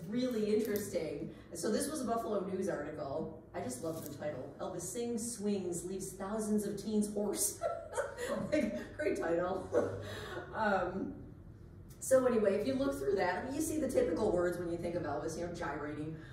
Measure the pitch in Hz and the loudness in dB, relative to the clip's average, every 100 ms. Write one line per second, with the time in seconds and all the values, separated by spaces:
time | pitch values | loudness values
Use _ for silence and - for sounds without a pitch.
0 | 180 247 254 220 202 226 - 202 - 175 | -2 0 2 2 4 4 4 0 0 -2
1 | 151 143 - - - 175 - 254 285 302 | -2 -4 -6 -10 -12 -2 0 2 0 -2
2 | 226 233 226 202 185 190 - - 151 - | 0 0 0 0 0 0 0 -2 -4 -6
3 | 139 156 160 - - 180 254 - 165 - | -4 -2 -4 -8 -10 -6 -6 -4 -4 -4
4 | - - 151 - 139 - - - - 240 | -8 -6 -4 -4 -8 -8 -6 -4 -6 -4
5 | 240 226 226 - 208 196 175 170 185 190 | -2 -2 -4 -2 0 2 0 -2 -4 -4
6 | - - 196 220 208 208 - - 220 214 | -6 -6 -2 -2 2 2 2 -2 2 2
7 | 208 208 208 - - - - - - 494 | 2 0 0 2 0 0 -2 -2 -2 -2
8 | - - 494 - - 302 226 - - - | -2 -4 -2 -2 2 2 2 -2 -6 -2
9 | 302 - 165 170 180 196 - 120 - - | 0 0 2 2 2 0 2 2 2 -2
10 | - - - - - - 214 190 175 190 | -6 -8 -6 -8 -6 0 4 4 2 -2
11 | 285 - - - - - - - - - | -4 -6 -12 -14 -16 -16 -16 -16 -16 -10
12 | - 262 247 220 202 208 247 262 277 277 | 6 6 8 6 6 4 2 2 0 2
13 | 202 190 202 180 254 311 - - - - | 2 4 2 2 -2 -2 0 0 4 4
14 | - - 208 175 175 170 170 170 170 170 | 4 4 4 4 4 2 -2 -2 -2 -2
15 | 151 151 160 170 170 - 160 151 147 147 | 0 -2 -2 -4 -4 -4 -4 -4 -4 -4
16 | 156 - - | -6 -6 -10